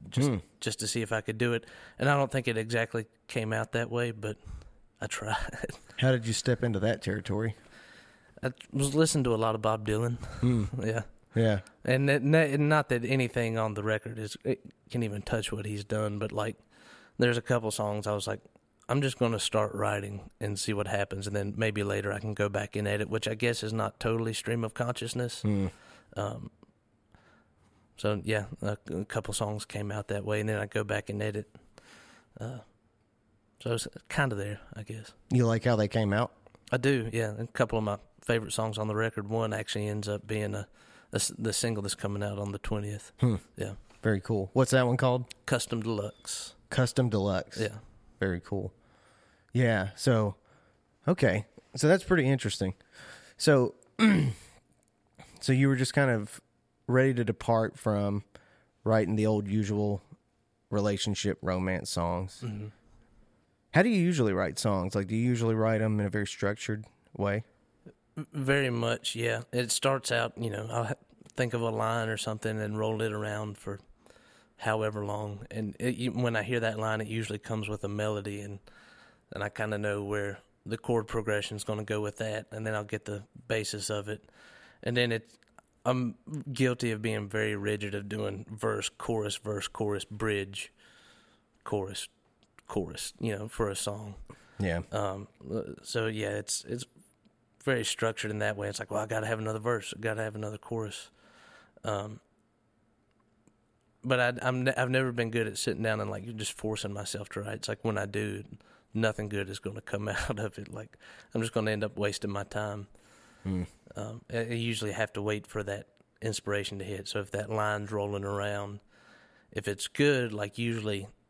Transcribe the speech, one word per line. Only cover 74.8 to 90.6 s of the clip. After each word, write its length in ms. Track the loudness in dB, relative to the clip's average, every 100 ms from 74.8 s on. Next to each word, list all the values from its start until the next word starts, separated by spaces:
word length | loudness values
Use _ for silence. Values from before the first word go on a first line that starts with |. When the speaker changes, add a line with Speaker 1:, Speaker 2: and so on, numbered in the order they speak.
| 0 -2
Speaker 1:
long. 420 | -4 -4 -6 -8 -8
And 260 | -4 -4 -2
it, 180 | -2 0
you, 160 | -2
when 220 | 0 2 2
I 60 |
hear 180 | 0 0
that 180 | 0 0
line, 220 | -2 -2
it 60 | -2
usually 300 | -4 -4 -6
comes 300 | -4 -4 -2
with 160 | -4
a 40 | -4
melody, 520 | -2 0 -2 -4 -8
and, 180 | -8 -12 -16 -20 -20 -20 -20 _ _
and 100 | -6
I 60 | -6
kinda 260 | -2 -2 0
know 260 | 0 -2
where 360 | -2 -2 -2 -6 _ _
the 140 | -8 -6
chord 280 | 0 0 2
progression's 540 | -4 0 0 -2 -6
gonna 200 | -4 -4
go 160 | -2 -2
with 160 | -2 -4
that, 280 | -4 -4 -6
and 140 | -6 -2
then 80 |
I'll 100 | -2
get 200 | -2 -6
the 200 | -4 -8 -8 -20 -2
basis 420 | -2 -2 -4 -2
of 180 | -2 -4
it. 160 | -8 -10 -20 -20 -20 -20 -6
And 140 | 0 2
then 160 | 2
it, 180 | 0 -4 -20 _ -20 _ _
I'm 300 | 0 2 0 -4 -10 -8 -6
guilty 400 | 2 2 2 0
of 100 | 0
being 260 | -2 -2 -2
very 260 | -2 0
rigid 400 | 0 -2 -2 -2
of 140 | -4 -4
doing 380 | -4 -4 -4 -10
verse, 380 | -4 -2 0 -4
chorus, 480 | -6 -2 0 -2 -4
verse, 320 | -4 -4 -6
chorus, 380 | -4 -2 -2 -4
bridge, 680 | -4 0 0 -2 -8